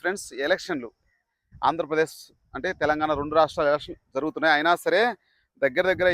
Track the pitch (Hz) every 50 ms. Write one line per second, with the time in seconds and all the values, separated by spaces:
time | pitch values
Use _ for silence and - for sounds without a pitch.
0 | - 175 185 - - - - 113 139 151 185 - - - 175 139 120 110 - _
1 | _ _ _ _ _ _ _ _ _ _ - - - 131 151 165 170 143 151 156
2 | 160 156 - - - - _ _ _ _ - 135 - 180 185 - 156 147 151 151
3 | 147 151 156 139 143 147 151 160 156 147 - - 156 143 143 147 - - 117 -
4 | _ _ - 131 139 156 - 147 139 160 151 147 151 165 175 170 - 170 165 185
5 | 226 247 214 - _ _ _ _ _ _ _ - 139 135 127 160 185 185 185 165
6 | 185 185